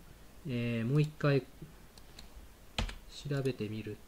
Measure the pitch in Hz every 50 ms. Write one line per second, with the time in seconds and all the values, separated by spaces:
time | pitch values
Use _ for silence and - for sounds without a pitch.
0 | - - - - - - - - - 147 123 120 120 120 117 113 113 120 143 151
1 | 147 151 - - - 143 139 135 - - - - - - - - - - - -
2 | - - - - - - - - - - - - - - - - - - - -
3 | - - - - - 143 143 139 131 135 123 - 107 104 110 110 104 104 104 -
4 | -